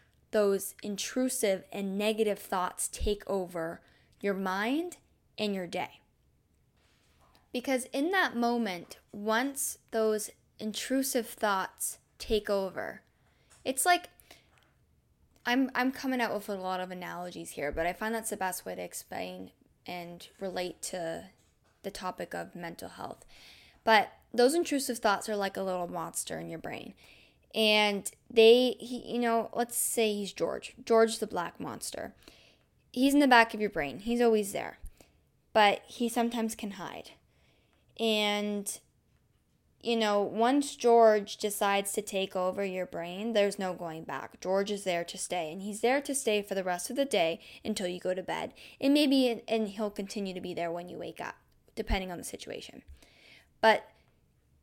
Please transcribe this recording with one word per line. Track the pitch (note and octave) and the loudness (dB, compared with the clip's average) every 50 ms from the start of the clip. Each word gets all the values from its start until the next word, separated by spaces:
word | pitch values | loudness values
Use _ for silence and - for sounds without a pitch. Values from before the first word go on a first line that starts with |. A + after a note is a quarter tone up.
| _ _ _ _ _ _ | _ _ _ _ _ _
those | - G#3+ G#3 G3+ G3 F#3 - - - - | 2 2 4 4 2 0 -2 -6 -10 -10
intrusive | - G#3 G3+ F#3 - - - B3+ B3+ B3+ - - A3+ G3+ F#3+ F3+ - - | -10 -8 -6 -6 -6 -4 -2 0 0 0 0 0 0 2 0 0 -4 -8
and | - G3+ G3 G3 F#3+ | -8 -6 -4 -4 -2
negative | G3+ G#3 A3 G#3+ G#3+ A3 G#3 G3 - | 0 0 0 2 2 0 0 0 -2
thoughts | - - G3 F#3 F3+ - - - - - | -4 -4 -2 -2 -2 -2 -4 -6 -6 -6
take | - - - G#3 G#3 G#3 - | -4 -2 -2 -2 -2 -2 -4
over | - G3 F#3+ F#3 F3+ F3+ E3+ E3 E3 F3 - - _ _ _ _ _ _ _ | -4 -4 -2 -4 -4 -6 -6 -6 -6 -8 -10 -16 _ _ _ _ _ _ _
your | - G3+ G3 | -2 -2 -2
mind | F#3+ F#3+ F#3+ F#3 G3 G#3 A#3+ C#4 D#4+ F4 F4 - - _ _ _ _ _ _ _ - | 0 -2 -2 -2 -2 0 0 0 -2 -2 -4 -8 -14 _ _ _ _ _ _ _ -4
and | G#3+ G#3 G3 | -2 -2 -2
your | F#3+ F3+ | -2 -4
day. | F3 - F3+ - - - - _ _ _ _ _ _ _ _ _ _ _ _ _ _ _ _ _ _ _ _ _ _ _ _ _ _ _ _ _ _ - | -6 -6 -6 -6 -8 -10 -18 _ _ _ _ _ _ _ _ _ _ _ _ _ _ _ _ _ _ _ _ _ _ _ _ _ _ _ _ _ _ -8
Because | B3 A#3+ C#4+ C4 B3+ B3 | -4 -2 0 -2 -2 -2
in | - - C#4 C#4+ F4 | -4 -2 -2 0 0
that | G4 F#4+ F4 A#3+ - | 2 2 2 0 0
moment, | A#3+ A#3 A#3 A#3+ A#3+ A3+ G3 F3+ E3+ - - - - _ _ | 0 0 2 2 2 0 -2 -4 -6 -10 -14 -18 -20 _ _
once | - G3+ G#3 G#3+ A3 A#3 C4 C#4 C4+ - - - - - _ _ | -14 -6 -2 0 0 0 0 -2 -4 -4 -6 -6 -6 -10 _ _
those | A#3+ A3+ A3 A3 G#3+ G#3+ - - - _ _ _ _ - | -2 0 2 2 0 0 -4 -8 -14 _ _ _ _ -10
intrusive | G#3+ G#3+ G#3 - - - C4 C4+ C4 C4+ - B3 A3 | -8 -8 -6 -6 -4 -2 0 0 0 0 -2 -2 -4
thoughts | - - - A3 G#3 G3 F#3+ F#3 - - - - - - - _ _ _ - | -4 -6 -2 0 0 0 0 -2 -4 -6 -8 -8 -8 -8 -12 _ _ _ -12
take | - - A3+ G#3 G#3+ - | -4 -2 -2 0 0 0
over, | G3+ G3 F#3+ F#3 E3+ - G2 - - - - _ _ _ _ _ _ _ _ _ - - - | 0 -2 -2 -4 -6 -6 -8 -8 -10 -12 -18 _ _ _ _ _ _ _ _ _ -20 -8 -6
it's | - C4+ - - | -4 -2 2 4
like, | F4+ F4 F4 - - _ - - - - - _ _ _ _ _ _ _ _ _ _ _ _ _ _ _ _ _ _ _ _ - | 4 4 4 2 -4 _ -20 -20 -20 -20 -20 _ _ _ _ _ _ _ _ _ _ _ _ _ _ _ _ _ _ _ _ -4
I'm, | A#3+ B3 C4+ C4+ - - | 0 2 2 2 2 0
I'm | B3 B3+ C4 | 0 0 -2
coming | C4 - - C4 C4 B3 | -2 -4 -4 -2 -2 0
out | A#3 G#3+ - | 0 -2 -2
with | G#3 G3+ G#3 | -4 -4 -6
a | G3+ | -6
lot | F#3+ F#3 F#3 F#3 F#3 | -6 -4 -4 -4 -4
of | F#3 F#3 | -4 -6
analogies | F#3 F3+ F3 E3+ E3+ F3 F3+ F3+ F3 E3 E3+ - | -8 -10 -10 -10 -10 -8 -10 -10 -10 -12 -12 -12
here, | - D#3 C#3+ D3 | -8 -6 -6 -4
but | - E3 E3 | -2 -2 -2
I | F3 F3+ | -2 -2
find | - A3 A3 A#3 | -2 -4 -4 -4
that's | A3+ A3 - | -4 -4 -6
the | G#3 | -4
best | G3+ F#3+ F#3 F3+ - - | -4 -4 -4 -4 -6 -8
way | F#3 F#3 | -10 -10
to | F#3 | -10
explain | F3+ F3 - - - - F#3 - F3+ F#3 F#3 F#3 F#3+ - - _ _ _ _ _ - | -10 -10 -12 -14 -12 -10 -8 -8 -8 -8 -10 -12 -14 -16 -18 _ _ _ _ _ -14
and | - F3+ F3+ E3+ F3 F3 F3 - - - - | -12 -12 -10 -10 -12 -14 -16 -18 -20 -12 -10
relate | G3 F#3+ F3+ F#3 F3+ F3+ - - | -8 -6 -4 -4 -6 -6 -8 -10
to | - - F#3 F#3 E3 E3 E3 E3+ F#3+ F#3+ - _ _ _ _ _ _ _ _ _ | -10 -8 -6 -6 -6 -6 -6 -8 -10 -16 -20 _ _ _ _ _ _ _ _ _
the | - G3 | -12 -10
topic | G3 - F#3 F#3 F#3 - F3 E3+ - | -10 -8 -8 -8 -6 -8 -8 -8 -8
of | E3+ E3+ F#3+ - | -8 -8 -10 -10
mental | F3 E3+ E3+ E3+ - - - | -12 -10 -10 -10 -12 -14 -14
health. | - - - - - - - - - - - - - - - - _ _ - | -12 -12 -12 -12 -12 -14 -18 -20 -20 -20 -20 -20 -20 -20 -20 -20 _ _ 4
But | A3+ A3 G#3 - - - - _ _ - | 6 6 6 6 4 -2 -16 _ _ 4
those | A3+ A#3+ C4+ D#4 | 4 6 6 6
intrusive | F4 - - D4 C4+ C#4 - A#3 A#3 | 2 0 0 -2 -2 -2 -4 -4 0
thoughts | - G#3+ G3 - - A3 | 2 2 2 2 0 -2
are | G#3+ | -2
like | G3+ G3 G3 - | -2 -2 -2 -2
a | F#3+ | -4
little | F#3+ F#3+ F3+ F3+ F3 F3 | -4 -2 -2 -2 -4 -4
monster | F3 E3+ E3 E3+ - - - - E3 E3 | -6 -6 -8 -6 -6 -8 -8 -6 -8 -8
in | E3+ E3 | -8 -8
your | E3 D#3+ | -10 -10
brain. | - - - - - G3+ - - - - - - - _ _ _ _ _ - | -10 -10 -10 -10 -12 -14 -16 -20 -20 -20 -20 -20 -20 _ _ _ _ _ 0
And | G#3+ A3 G#3+ G#3+ G#3+ G#3+ G#3 G3+ G3 G3 - - _ _ - | 4 4 6 6 6 6 4 2 0 -4 -8 -10 _ _ 2
they, | - A3+ A3 A3+ A#3+ B3 B3+ B3 - - | 6 10 10 12 12 10 8 4 0 -2
he, | A3 A#3+ B3+ A#3+ - - | -8 -10 -10 -10 -8 -6
you | - A#3+ | -4 -2
know, | A#3+ A#3 A3+ A#3 G#3+ - | 0 2 2 0 0 -2
let's | - - A#3+ A#3+ - | -2 -4 -4 -2 -2
say | - - - - A#3+ A3 G#3+ G#3 | -2 -2 0 0 2 2 2 0
he's | G#3 G3+ F3+ | -2 -4 -6
George. | - - E3 - - - - - - - - | -4 -4 -4 -4 -4 -6 -8 -12 -16 -8 0
George | - A3+ A3+ A3+ A3 A3+ - | 4 6 6 6 6 4 -2
the | A3 | -6
black | - - F3+ E3+ E3+ - - | -4 -4 -4 -4 -6 -8 -10
monster. | F3 C#3 G#2+ - - - - - - - - _ - - - - - - _ _ _ _ _ _ _ _ | -10 -10 -8 -8 -10 -10 -10 -10 -10 -12 -14 _ -20 -20 -20 -20 -20 -20 _ _ _ _ _ _ _ _
He's | - B3 C4 C#4+ C#4 | -2 2 4 6 6
in | C#4+ | 6
the | D4 C4 | 8 10
back | B3 A#3 A3+ A3+ - | 10 8 8 6 4
of | G#3 | -2
your | G#3 G#3 | -2 -2
brain. | - E3 C#3+ C#3 A#2+ F#3 | -2 -2 -4 -4 -6 -6
He's | G3+ A#3 A#3+ A#3+ | -4 -2 2 4
always | A#3+ A#3 A3 G#3+ G3+ G3+ | 6 6 6 4 2 0
there. | G3 - - - - - - - - - - _ _ _ _ _ _ _ _ _ | -4 -6 -6 -8 -10 -12 -14 -16 -16 -20 -20 _ _ _ _ _ _ _ _ _
But | - A3 G#3 G3+ - - - | 4 6 6 6 4 2 -2
he | - - - A#3+ A3+ | -10 -6 -2 -2 0
sometimes | - A#3+ A#3 A#3 A#3+ A#3+ A3+ A3 - | 0 0 0 0 0 -2 -4 -4 -4
can | - A3 G3+ | -6 -8 -10
hide. | G3 F#3+ E3+ - - D#2+ - - - _ _ _ _ _ _ _ _ _ _ _ _ _ _ _ _ - | -10 -10 -10 -12 -12 -12 -16 -18 -20 _ _ _ _ _ _ _ _ _ _ _ _ _ _ _ _ -2
And, | A3+ A3 G#3+ G#3+ G#3 G#3 G#3 G#3 G#3 G#3 G#3 G#3 G3+ - - - - _ _ _ _ _ _ _ _ _ _ _ _ _ _ _ _ _ _ _ | 0 2 2 2 2 2 0 0 -2 -2 -4 -4 -4 -6 -10 -10 -14 _ _ _ _ _ _ _ _ _ _ _ _ _ _ _ _ _ _ _
you | - A#3 A#3 | -2 0 0
know, | A3+ A3 G#3 G#3 G#3 | 2 2 2 2 2
once | G3+ C3+ F3 G#3+ A3+ B3 C#4 D4 C4+ - - | 2 0 0 2 2 4 4 2 0 -2 -4
George | - - A#3+ A#3 A#3 A3+ A3 G#3+ G#3 G3+ - - | 2 4 6 8 10 10 8 8 6 2 -4 -6
decides | - - G#3 G3+ - G#3 G3+ G3+ G3+ G3 - | -6 -4 -4 -2 0 2 2 2 2 0 0
to | - G#3+ | -2 -4
take | G#3 - G3+ F#3+ F#3+ F#3+ - | -4 -2 -2 -2 -2 -2 -2
over | F#3 F3+ F#3 F#3 G3+ G3+ | -2 -2 0 0 -2 -2
your | F#3+ F#3 F#3 F3 | -2 -2 -4 -6
brain, | - - E3+ E3+ F3 F3+ G3 G#3+ A#3 A3 | -6 -6 -8 -8 -8 -8 -6 -4 0 2
there's | G#3 G3+ G3+ G3 - | 4 4 4 2 0
no | F#3+ F#3 F3 | -2 -4 -4
going | - F3 E3 D#3+ D#3+ E3 | -4 -8 -8 -8 -10 -8
back. | - C#3+ C3+ - - - - | -8 -8 -8 -8 -10 -12 -8
George | - F3+ F#3+ G3 G3+ G#3+ | -2 0 0 2 2 0
is | G#3 G3 G3 | -2 -4 -2
there | F#3 F3 E3+ E3+ | -2 0 0 -2
to | - - F#3 | -4 -8 -10
stay. | - - F3 F3+ D#3+ D3+ | -6 -4 -4 -4 -4 -4
And | E3 G3 | -6 -8
he's | F#3+ G#3+ G3+ G#3 | -8 -8 -4 0
there | - A#3+ C4 C#4+ | 2 2 2 2
to | C#4 - C4+ | 0 -2 -4
stay | - - A3+ G#3 G#3 | -2 0 0 0 0
for | G3+ - G3 | 0 -2 -4
the | G3 F3+ | -2 -2
rest | F#3 F3+ F3+ - - | -2 -2 -4 -4 -4
of | A#3+ | -2
the | C#4 C#4 | -2 0
day | C4+ A3 F#3+ E3 E3 E3+ - - - - - | 2 2 2 2 2 0 -4 -8 -16 -18 -10
until | - - G#3 - F#3+ | -8 -6 -4 -4 -4
you | F3+ F3+ F3 | -4 -6 -4
go | - F3+ F#3 | -4 -4 -4
to | F#3 | -4
bed. | F3+ - E3 D#3+ - - - - - - - - | -4 -6 -6 -6 -6 -8 -10 -14 -20 -20 -8 0
And | - C#4 C#4+ | 2 4 6
maybe, | D4 D4+ C4 C#4 C4+ B3+ B3 A#3 - - | 6 6 6 6 4 4 4 2 -2 -4
and | - A3+ A3+ A3 G3+ | -2 -2 0 0 -2
he'll | G3 G#3+ G#3+ G#3 | -4 -4 -4 -4
continue | G#3 - G3 G3 - G#3+ G3 F#3+ | -4 -6 -8 -8 -6 -6 -6 -6
to | F3+ F#3 | -6 -8
be | - F3+ E3+ | -8 -6 -6
there | E3 E3+ E3+ | -4 -4 -4
when | E3+ F3 F3+ F3+ | -6 -6 -8 -10
you | - | -10
wake | - E3+ E3+ D#3+ - | -10 -10 -10 -10 -10
up, | - - - - _ _ _ _ _ _ _ | -10 -10 -12 -14 _ _ _ _ _ _ _
depending | - G#3 - G#3 F#3+ F#3 F#3 | -8 -2 -2 -2 -2 -2 -4
on | F3 | -6
the | - - | -8 -10
situation. | - - - - - - - - - - - - - - - - - _ _ - - - - _ _ _ _ | -12 -12 -12 -12 -10 -10 -10 -12 -14 -16 -20 -20 -20 -20 -20 -20 -20 _ _ -20 -20 -20 -20 _ _ _ _
But | - A3 G#3+ - - - - _ _ _ _ _ _ _ _ _ _ _ _ _ | 6 6 6 4 2 -8 -20 _ _ _ _ _ _ _ _ _ _ _ _ _